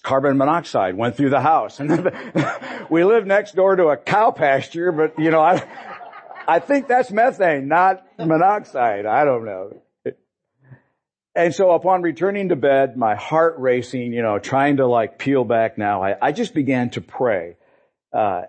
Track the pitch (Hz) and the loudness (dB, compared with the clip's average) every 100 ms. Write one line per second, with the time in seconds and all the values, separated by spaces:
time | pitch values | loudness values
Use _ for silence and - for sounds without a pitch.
0 | - 135 139 135 139 170 - 123 92 92 | -2 0 2 2 2 0 -2 -2 -2 0
1 | 117 120 139 135 143 151 107 - 147 165 | -4 0 0 2 2 2 0 -6 -2 0
2 | 175 - 233 - 135 - - - - 165 | -2 -6 -8 -4 -4 -6 -12 -12 -2 2
3 | 185 233 196 202 208 180 190 185 160 135 | 4 2 2 0 0 0 2 4 2 0
4 | - 170 226 - 147 135 - 165 180 151 | 0 2 2 2 0 0 -2 -4 -2 0
5 | 156 156 160 160 156 175 - - - - | -2 0 0 4 4 2 -2 -16 -18 -18
6 | - - - - - 170 170 285 277 247 | -18 -20 -20 -10 0 0 2 -2 2 0
7 | - 208 247 202 180 143 135 165 190 190 | 0 0 0 2 0 0 0 2 2 0
8 | _ - 165 160 185 208 - 135 117 101 | _ -6 0 2 2 0 -4 -2 0 0
9 | 107 123 147 120 113 92 98 - _ _ | -2 2 2 0 -4 -10 -12 -16 _ _
10 | 131 - _ _ _ _ 131 - _ _ | -12 -12 _ _ _ _ _ -20 _ _
11 | _ _ _ 175 175 - 185 165 175 185 | _ _ _ 0 0 2 2 2 2 0
12 | 175 147 190 202 190 147 139 135 131 123 | 0 -2 -2 -2 -2 0 2 2 2 0
13 | 110 104 - 156 165 160 127 123 117 127 | -2 -2 -2 2 2 0 0 0 -2 -8
14 | 120 117 113 101 - 131 143 139 127 120 | -6 -4 -2 -2 -2 0 2 2 2 2
15 | 107 - 135 135 117 117 110 - 104 101 | 0 -4 -2 0 2 0 0 -2 -4 -2
16 | 98 98 127 156 226 160 135 127 120 92 | -2 -2 -2 -2 -4 -4 -2 -2 -2 -6
17 | - - 123 95 85 - _ _ _ _ | -10 -4 -2 -2 -4 -16 _ _ _ _
18 | _ 120 104 90 | _ -4 -2 -4